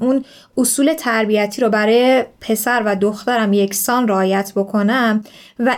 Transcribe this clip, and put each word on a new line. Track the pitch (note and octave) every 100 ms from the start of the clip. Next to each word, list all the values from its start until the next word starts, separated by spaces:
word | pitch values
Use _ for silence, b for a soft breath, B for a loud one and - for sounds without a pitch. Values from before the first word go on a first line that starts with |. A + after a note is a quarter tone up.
اون | A#3+ C4+ B B B -
اصول | B3 - C#4 D#4+
تربیتی | B3 A3 G#3+ G#3+ G#3 G#3
رو | A#3+
برای | G#3+ G#3+ A#3 B3+ C4 - -
پسر | - A3 A#3+ A#3+ G#3+
و | G3
دخترم | G3+ G#3 - B3 G#3
یکسان | G3+ G3 G3 - B3 A#3+
رعایت | F#3+ F#3 G3 G3+ G3+
بکنم | G3 G#3 G3+ C4 A#3 G#3+ G#3 B B B
و | A#3+